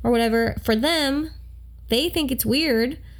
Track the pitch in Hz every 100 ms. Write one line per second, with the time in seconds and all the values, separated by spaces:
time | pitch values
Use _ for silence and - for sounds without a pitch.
0 | 233 233 233 226 226 226 - 220 294 330
1 | 277 277 311 - - - - - - 226
2 | 330 339 277 240 220 262 320 226 247 320
3 | - -